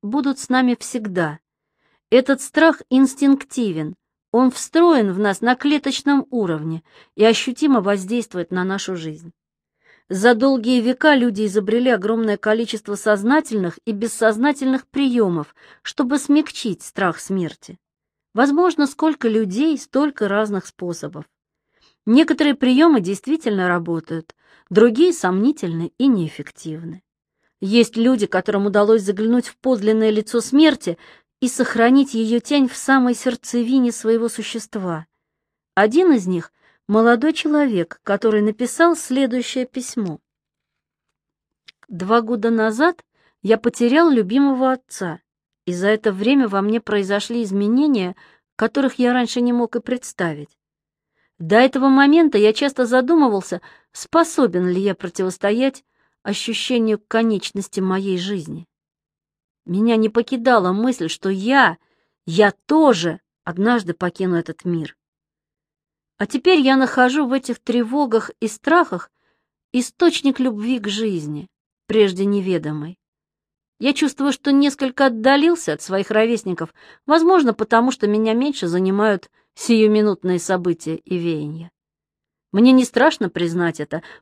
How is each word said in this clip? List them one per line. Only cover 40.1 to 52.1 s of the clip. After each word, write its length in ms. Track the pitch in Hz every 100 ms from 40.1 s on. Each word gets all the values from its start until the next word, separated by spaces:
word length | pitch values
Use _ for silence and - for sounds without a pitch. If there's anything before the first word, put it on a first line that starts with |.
| 151 _ _ _ _ _ _ _ _ _ _ _ _ _ _ _ - -
Два 320 | 175 185 233
года 300 | 226 240 233
назад 540 | 226 220 220 330 339 _ _ _ _
я 160 | 196 220
потерял 500 | 240 - 240 294 339
любимого 600 | 247 185 254 277 254 262
отца, 480 | 262 _ - 180 160 _ _ _ _
и 80 | -
за 160 | 175 196
это 240 | 214 214
время 360 | 190 214 277 233
во 140 | 196
мне 180 | 202 226
произошли 640 | - 208 190 202 202 240
изменения, 720 | 214 196 208 247 302 247 180 - _ _ _
которых 440 | - 226 - 269 -
я 140 | 247
раньше 280 | 247 233 247
не 120 | 240
мог 240 | 240 233 240
и 40 |
представить. 800 | 240 247 - - 170 147 143 _ _ _ _ _ _ _ _ -
До 180 | 165 214
этого 320 | 262 262 269
момента 500 | 269 285